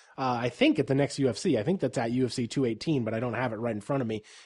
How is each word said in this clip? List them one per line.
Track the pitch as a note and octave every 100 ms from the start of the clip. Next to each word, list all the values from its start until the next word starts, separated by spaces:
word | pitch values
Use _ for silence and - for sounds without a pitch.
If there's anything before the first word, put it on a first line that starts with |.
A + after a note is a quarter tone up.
| - -
uh, | C3 B2
I | A#2+
think | - D4+ B3
at | C3
the | C3+
next | C#3 -
U | C3
F | G#2+
C. | F#3+ A#2+
I |
think | G#2+ F#3+
that's | C3 C3+
at | A#2
U | B2 B2
F |
C | - A#2
two | C#3+ B2+
eighteen, | - - C#3+
but | A2
I | A2
don't | B2 A2+
have | B2+
it | G#2+
right | A#2 G#2+
in |
front | - C#3
of | A#2
me. | A2 - -